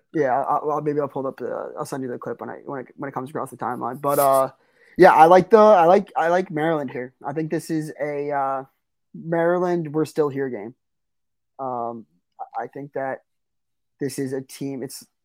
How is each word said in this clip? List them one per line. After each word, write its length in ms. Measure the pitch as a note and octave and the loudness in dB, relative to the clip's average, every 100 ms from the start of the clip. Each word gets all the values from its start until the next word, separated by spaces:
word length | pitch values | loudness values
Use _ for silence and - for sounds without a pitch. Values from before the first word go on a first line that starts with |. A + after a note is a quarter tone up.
| _ | _
Yeah, 260 | D#3+ C3+ B2+ | -4 -2 -2
I, 180 | - D3 | -2 -4
I'll, 240 | D3+ D3 | -2 -4
maybe 180 | D3+ D3 | -2 -4
I'll 80 | C#3+ | -4
pull 180 | C#3 | -6
it 40 | C3 | -8
up. 80 | - | -8
The, 360 | A#2 - G#2+ | -8 -8 -10
I'll 100 | - | -12
send 180 | D3 C3+ | -10 -8
you 60 | C3 | -8
the 100 | B2 | -10
clip 200 | B2 A#2 | -10 -12
when 120 | A#2 | -12
I, 60 | - | -14
when 160 | - C#3 | -12 -12
it, 60 | B2 | -14
when 120 | - C#3 | -14 -12
it 60 | |
comes 180 | C3 C3 | -10 -10
across 180 | D3 B2+ | -10 -10
the 80 | - | -8
timeline. 420 | A2+ A#2+ A#2+ C3 | -8 -8 -8 -6
But, 200 | C#3+ C#3+ | -2 2
uh, 320 | C#3 C3+ C3 - _ _ _ | 4 2 0 -6 _ _ _
yeah, 180 | - - | 6 8
I 120 | C3+ | 10
like 240 | E3 F#3 - | 10 8 8
the, 80 | A3 | 8
I 280 | G#3+ F#3+ | 8 8
like, 260 | E3 G3+ F#3+ | 6 4 2
I 120 | - D#3+ | -2 0
like 240 | F3+ F#3+ | 0 -2
Maryland 400 | D3+ D#3+ D#3 B2+ | -2 -2 -2 -4
here. 240 | B2 B2+ _ | -10 -12 _
I 80 | - | -10
think 160 | D3 D#3+ | -6 -4
this 220 | E3 - | -6 -4
is 200 | D#3+ D3+ - | -6 -6 -8
a, 300 | D3 C#3+ C#3+ | -6 -6 -4
uh, 360 | C#3 C3+ C3+ C3+ _ _ _ _ | -2 -2 -4 -8 _ _ _ _
Maryland, 760 | E3 D#3+ E3+ E3+ F3+ F3+ F3 D3+ | -14 -4 0 2 2 0 -2 -2
we're 140 | D#3 | -2
still 240 | D3+ - D3 | -2 -2 -2
here 200 | C#3 C3+ | -2 -6
game. 260 | A2+ G#2+ - _ _ _ _ _ _ _ - | -8 -12 -16 _ _ _ _ _ _ _ -12
Um, 480 | C3 B2 A#2 A#2 - _ _ - | -8 -6 -8 -10 -16 _ _ -20
I, 260 | - A2+ | -14 -12
I 20 | A#2+ | -12
think 260 | C#3 C#3+ | -14 -12
that 300 | C#3 C3+ - _ _ _ _ _ _ _ _ | -8 -8 -8 _ _ _ _ _ _ _ _
this 200 | C#3 C3+ | -8 -6
is 140 | C3 | -6
a 80 | C3+ | -8
team. 420 | C3 - C#3 C3+ | -10 -12 -10 -10
It's, 200 | C#3 - - _ | -12 -14 -20 _